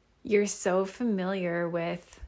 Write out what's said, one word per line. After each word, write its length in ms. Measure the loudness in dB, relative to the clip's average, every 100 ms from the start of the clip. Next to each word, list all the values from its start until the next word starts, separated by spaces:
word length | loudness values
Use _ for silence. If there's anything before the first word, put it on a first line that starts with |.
| _ _
you're 220 | 2 2 4
so 380 | 0 2 2
familiar 840 | 0 -2 0 0 0 -2 -2 -2 -2
with 520 | -2 -2 -6 -10 -18